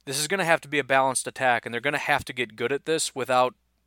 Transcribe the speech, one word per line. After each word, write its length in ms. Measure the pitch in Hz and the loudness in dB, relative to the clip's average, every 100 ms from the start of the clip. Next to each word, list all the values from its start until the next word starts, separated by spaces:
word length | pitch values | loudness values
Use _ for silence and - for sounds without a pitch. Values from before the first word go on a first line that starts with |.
| - | -6
this 140 | 139 | -4
is 80 | 151 | 0
gonna 180 | 196 165 | 0 0
have 160 | 160 | -2
to 60 | 143 | -4
be 120 | 147 | -4
a 40 | |
balanced 440 | 135 135 135 123 - | 2 4 4 0 -4
attack, 380 | - 127 120 117 | 0 2 2 0
and 80 | |
they're 60 | 117 | -4
gonna 200 | 135 147 | -2 -2
have 260 | - 143 - | 0 0 -2
to 80 | |
get 220 | 123 117 107 | -4 -4 -2
good 160 | 120 | -2
at 140 | 143 - | -2 -2
this 280 | 160 - | -2 -2
without 400 | 135 123 127 127 - _ _ | -4 0 4 2 0 _ _